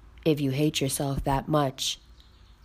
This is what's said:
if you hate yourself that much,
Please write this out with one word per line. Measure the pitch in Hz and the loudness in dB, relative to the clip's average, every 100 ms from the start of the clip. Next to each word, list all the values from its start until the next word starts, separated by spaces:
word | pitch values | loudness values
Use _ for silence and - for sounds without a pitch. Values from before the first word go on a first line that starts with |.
| - - 165 | -20 -4 0
if | 147 | 2
you | 139 | 0
hate | 131 151 151 | 2 0 0
yourself | 135 - 143 139 | -2 -2 -2 -2
that | - 135 - | 0 0 2
much, | 156 139 - - - - - - - - - | 2 2 -2 -6 -8 -12 -20 -20 -20 -20 -20